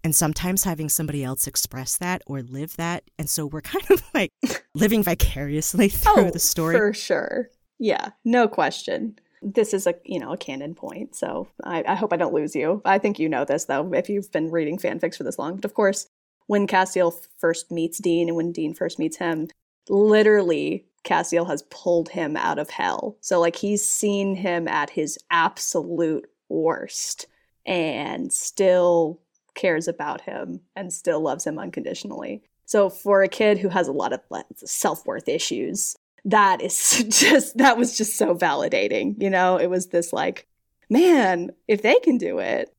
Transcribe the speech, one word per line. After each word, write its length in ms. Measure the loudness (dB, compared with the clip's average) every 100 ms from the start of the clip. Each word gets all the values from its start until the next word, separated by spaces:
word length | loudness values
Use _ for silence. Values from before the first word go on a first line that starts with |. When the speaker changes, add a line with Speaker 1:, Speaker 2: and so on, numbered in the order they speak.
Speaker 1:
And 100 | 2
sometimes 480 | 2 0 0 -2 -2
having 240 | -2 -4 -2
somebody 340 | -2 -2 -4
else 220 | -4 -4 -4
express 480 | -4 -6 -8 -6 -4
that 240 | -4 -6 -6
or 160 | -10
live 340 | -8 -10 -10 -6
that. 280 | -4 -6 _ -10
And 100 | -4
so 160 | -4 -4
we're 140 | -8
<laughs> 120 | -6
kind 160 | -6 2
of, 120 | 2 2
like, 160 | -4 -4 _ -4 -4 _
living 280 | 0 2 2
vicariously 880 | 0 2 0 0 -4 -4 -2 2 2
through 380 | 4 4 6 4
Speaker 2:
Oh, 40 |
Speaker 1:
the 80 | 2
story. 360 | -2 0 2 2
Speaker 2:
for 160 | 2
sure. 580 | -2 -2 -2 -2 -6 -8 _ _ _
Yeah, 320 | -2 0 -4 _
no 220 | 2 4 4
question. 680 | 2 -2 -2 -6 -4 -6 -10 _ _
This 300 | -2 0 2
is 140 | 2 0
a, 60 | -2
you 160 | -6 -8
know, 120 | -6
a 40 | -8
canon 380 | -8 -10 -10 -12
point. 400 | -14 -12 -14 -6
So 320 | -6 -6 -10 -14
I, 180 | -6 -4 -2
I 80 | -2
hope 160 | -2
I 40 | 0
don't 180 | 0
lose 200 | 0 -2
you. 260 | -2 -2 -2
I 140 | 0 2
think 200 | 0 -2
you 100 | -2
know 160 | -2
this, 200 | 0 -2
though, 280 | -2 -4 0
if 160 | -2 0
you've 220 | -4 -2
been 200 | -4 -2
reading 260 | -2 -2 -4
fanfics 380 | -4 -2 -4 -4
for 80 |
this 140 | -8 -6
long. 180 | -8 -6
But 80 |
of 100 | -6
course, 320 | 0 0 0 -10 _ _ _ -2
when 220 | 0 2
Castiel 440 | 2 2 2 2 0 -20 -2
first 320 | -2 0 -6
meets 260 | -4 -4 -2
Dean 300 | 0 2 0
and 80 | 0
when 160 | -4
Dean 200 | -4 -6
first 260 | -4 -6 -2
meets 160 | -4 -2
him, 320 | -4 -4 -6 _ _ _ 0
literally 960 | 4 6 8 8 6 4 0 -2 -6 _ _
Castiel 420 | 0 0 2 0 0
has 140 | -4 -8
pulled 380 | -6 0 0 0
him 260 | -4 -4 -2
out 220 | -2 -2
of 120 | -6
hell. 460 | -4 -4 -4 -8 -10
So, 200 | -2 2
like, 160 | 2 0
he's 300 | -2 -2 -2
seen 480 | 0 0 0 -2 -2
him 320 | -2 -2 -2
at 220 | -2 -2
his 280 | -4 -6 -8 _
absolute 1000 | 2 2 -2 -4 -4 -4 -2 -2 -2 -8 _ _
worst 800 | -2 0 -2 -8 -10 -8 -10 -14 _ _ _ -4
and 680 | -2 -2 -4 -6 -8 -4
still 880 | -4 -4 2 4 6 4 4 2 -4 _ _ _
cares 340 | -2 0 0 -4
about 320 | -6 -8 -8
him 380 | -10 -10 -10 -12 _ -14
and 160 | -12
still 280 | -4 -2 0
loves 240 | -2 -4 -6
him 120 | -8
unconditionally. 840 | -10 -10 -10 -10 -10 -12 -10 -12 _ _
So 240 | 0 2 2
for 340 | 0 2 4
a 60 | 4
kid 300 | 4 2 4
who 100 | 2
has 200 | 0 0
a 40 |
lot 200 | -2 -2
of, 80 | -4 _
like, 160 | -12 -12 -18
self-worth 720 | -8 -2 -2 -2 -6 -6 -4
issues, 680 | -4 -2 -4 -4 -4 -6 -8 _ _
that 380 | 2 4 4 2
is 420 | -2 0 2 2
<laughs> 40 | 2
just, 500 | 4 6 6 4 4
that 180 | 4 6
was 200 | 0 0
just 180 | -4 0
so 180 | 0
validating. 840 | 2 2 0 0 0 0 0 -2 -2
You 100 | 0
know, 280 | 4 4 4
it 80 | 2
was 220 | 0 0
this, 240 | -2 -2
like, 340 | -2 -4 -6 _ _ _ _ _
man, 600 | 4 6 6 4 0 -4 -10 -2
if 140 | 2
they 160 | 6 4
can 160 | 4 2
do 200 | 0 -2
it 340 | -2 -2 -4